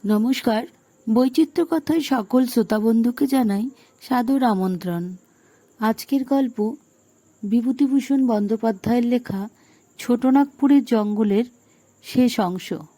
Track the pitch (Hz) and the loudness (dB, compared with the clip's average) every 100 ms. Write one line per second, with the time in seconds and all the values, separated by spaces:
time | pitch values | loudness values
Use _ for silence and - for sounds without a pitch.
0 | 202 214 226 262 - 220 - _ _ _ | 0 0 0 0 0 -2 -4 _ _ _
1 | - 220 262 262 311 - 339 320 - 320 | -2 2 2 2 0 0 -2 -2 0 -2
2 | 285 254 196 254 247 247 208 214 220 226 | 0 -4 0 0 2 0 0 0 2 2
3 | 233 240 277 269 233 196 247 - _ _ | 0 0 0 0 0 -2 -4 -10 _ _
4 | - 254 240 269 247 196 185 180 175 170 | -4 -4 0 0 2 0 -2 -4 -6 -6
5 | 180 185 _ _ _ _ _ _ 214 220 | -8 -12 _ _ _ _ _ _ -4 -4
6 | - 277 254 277 262 247 214 294 _ _ | -2 -4 0 0 0 -2 -4 -6 _ _
7 | _ _ _ _ 208 233 233 262 277 269 | _ _ _ _ -2 0 0 0 2 2
8 | - 277 262 214 202 220 226 196 - 240 | 2 2 2 2 0 0 -2 -2 -2 0
9 | 240 247 247 196 208 _ _ _ _ _ | 2 -2 -2 -8 -8 _ _ _ _ _
10 | - 240 254 269 277 - 277 285 - 226 | -2 0 4 4 2 0 4 4 4 0
11 | 208 208 220 196 247 _ _ _ _ _ | 0 0 2 2 0 _ _ _ _ _
12 | - 247 247 240 185 180 - 165 160 | -4 2 2 2 -2 -4 -8 -10 -10